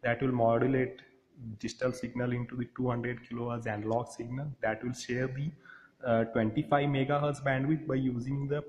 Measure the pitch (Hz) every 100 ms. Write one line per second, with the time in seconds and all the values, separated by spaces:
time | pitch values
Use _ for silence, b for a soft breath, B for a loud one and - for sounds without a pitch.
0 | 120 117 135 123 117 117 127 131 127 -
1 | - _ _ - 117 107 113 - 127 123
2 | 120 123 123 123 120 123 113 - 127 120
3 | 120 120 - 120 120 117 113 104 107 113
4 | 120 - 120 127 147 135 110 110 120 120
5 | - 123 127 131 147 - B B B _
6 | 127 113 113 127 110 110 151 143 143 139
7 | 131 143 147 139 139 131 135 156 - 131
8 | 131 120 123 139 139 147